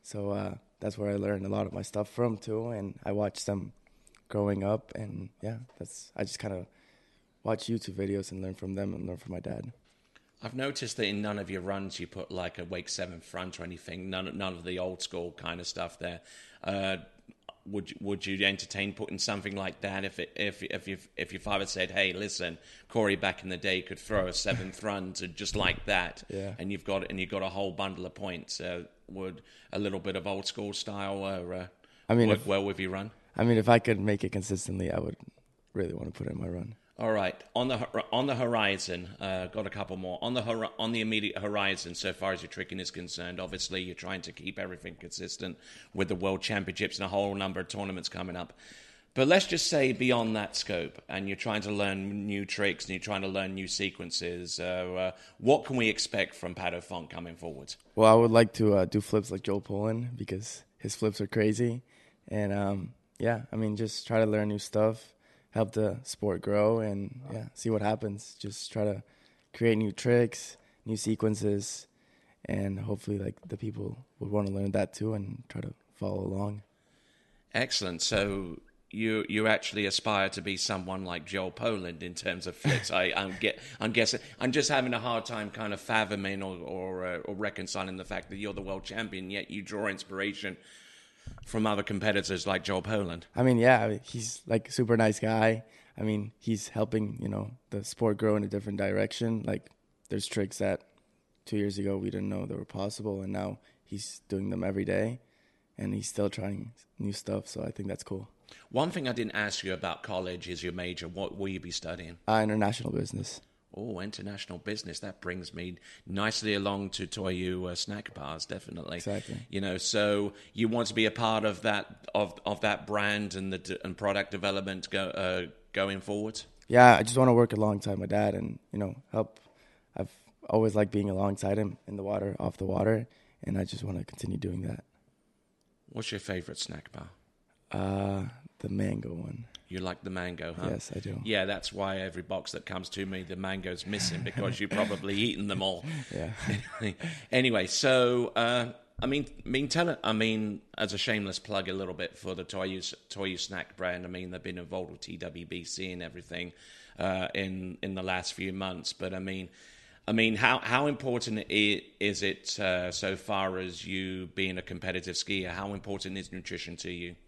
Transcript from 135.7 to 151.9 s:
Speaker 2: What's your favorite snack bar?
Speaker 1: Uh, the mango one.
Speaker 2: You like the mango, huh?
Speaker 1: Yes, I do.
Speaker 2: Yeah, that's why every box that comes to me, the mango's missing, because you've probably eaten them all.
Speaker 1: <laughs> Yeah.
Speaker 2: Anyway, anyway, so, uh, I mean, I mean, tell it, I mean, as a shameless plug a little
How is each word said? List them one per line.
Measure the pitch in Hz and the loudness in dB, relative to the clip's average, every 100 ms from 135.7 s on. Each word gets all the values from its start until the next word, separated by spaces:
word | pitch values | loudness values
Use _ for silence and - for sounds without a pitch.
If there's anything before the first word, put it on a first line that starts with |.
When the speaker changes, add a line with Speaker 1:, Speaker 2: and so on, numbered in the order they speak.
| _ - | _ -14
Speaker 2:
What's | 120 110 | -8 -6
your | 101 | -6
favorite | - 92 82 73 | -4 -4 -4 -8
snack | - 78 - | -8 -8 -12
bar? | 71 82 - _ _ _ _ _ | -14 -16 -18 _ _ _ _ _
Speaker 1:
Uh, | 101 95 98 98 98 95 120 - _ | -2 0 0 0 0 -2 -8 -20 _
the | 107 | -4
mango | 98 101 104 110 | 0 0 0 -4
one. | 82 104 - 117 - _ | -6 -8 -10 -12 -18 _
Speaker 2:
You | 92 | -6
like | 92 87 | -4 -6
the | 98 | -6
mango, | 92 90 85 80 | -4 -6 -6 -8
huh? | 85 76 | -4 -2
Speaker 1:
Yes, | - - - | -4 -4 -8
I | |
do. | - - 110 | -6 -6 0
Speaker 2:
Yeah, | 104 95 | 2 2
that's | 98 - | -2 -4
why | 98 98 95 | -4 -2 -2
every | 95 87 | -4 -6
box | 85 95 - | -4 -4 -4
that | - - | -10 -6
comes | 92 90 | -6 -6
to | - 95 | -6 -4
me, | 95 | -4
the | 90 92 | -6 -6
mango's | 95 95 92 90 92 | -4 -4 -4 -6 -4
missing, | 104 - 160 | -2 0 -2
because | 107 - 98 - | -4 -2 -2 0
you've | 104 | -2
probably | 107 107 98 98 101 | 0 0 0 -2 2
eaten | 117 90 101 | 2 0 -2
them | 95 | 0
all. | 95 87 143 156 | 0 0 -4 -6
Speaker 1:
<laughs> | 127 | -6
Yeah. | 90 82 110 131 107 - - | -4 -4 -4 -2 -2 -4 -6
Speaker 2:
Anyway, | 107 92 165 156 - | -4 -4 -8 -8 0
anyway, | 127 127 110 92 | 4 4 4 2
so, | - 143 131 123 123 120 - | 2 4 6 6 4 2 2
uh, | 117 123 120 - _ - | 4 2 0 -6 _ -4
I | 123 | 0
mean, | 143 139 - - | 0 -2 -8 -2
I | |
mean, | 131 143 | 0 2
tell | 160 175 | 2 2
it, | 151 | 2
I | - | 0
mean, | 110 110 110 107 101 _ - | 4 4 2 0 -4 _ -4
as | 107 | -2
a | 98 | 0
shameless | - 110 98 90 | 0 0 0 -6
plug | - 98 95 | -2 -2 0
a | |
little | 95 95 | -4 -4